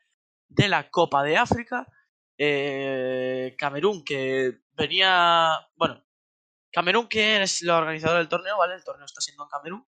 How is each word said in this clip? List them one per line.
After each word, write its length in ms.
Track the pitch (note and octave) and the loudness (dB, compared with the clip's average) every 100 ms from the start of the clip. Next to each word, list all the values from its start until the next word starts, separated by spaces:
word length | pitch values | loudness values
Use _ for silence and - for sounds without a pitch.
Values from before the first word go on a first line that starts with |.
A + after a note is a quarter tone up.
| _ _ _ _ _ | _ _ _ _ _
de 180 | - G3+ | 0 2
la 240 | E3 - | 0 0
Copa 320 | - E3 C#3 | 0 2 2
de 120 | C#3+ F3+ | 2 2
África. 500 | B3 A#3+ A3+ B3 B3 _ _ _ _ - | 2 -2 -4 -8 -10 _ _ _ _ -4
Eh, 1160 | D3 C#3+ C#3+ C3+ C#3 C3 B2+ B2+ B2+ C3 B2+ B2+ | -2 0 -2 -4 -4 -4 -4 -4 -4 -4 -8 -6
Camerún 460 | D3 C#3+ F#3+ F#3+ C#3 | -6 -2 -2 -2 -6
que 540 | C#3 C3 C3 B2+ - _ | -4 -2 0 -2 -4 _
venía, 920 | - D3 F3+ F#3+ F3+ E3+ E3+ E3 D#3 - - | -6 -2 2 4 6 6 6 4 0 -6 -4
bueno, 300 | D#3+ A#2 _ _ _ _ _ _ _ | -4 -4 _ _ _ _ _ _ _
Camerún 360 | - F3 G#3+ A3+ | -4 0 0 0
que 340 | A3 G#3+ G#3 | 0 2 2
es 220 | F#3+ - | 0 -2
la 160 | E3+ E3 | 2 2
organizadora 400 | D#3+ D#3 D#3+ F3 | 2 -2 0 0
del 100 | D#3+ | 0
torneo, 300 | E3+ F#3 G#3 | -2 -2 0
¿vale? 160 | F3 F#3 | 0 -2
El 80 | |
torneo 220 | - C#3 C#3 | -12 -14 -16
está 140 | D#3 | -10
siendo 260 | D3 D3 D3 | -10 -10 -12
en 40 | |
Camerún. 380 | C#3+ D3+ G#3 - | -10 -10 -12 -16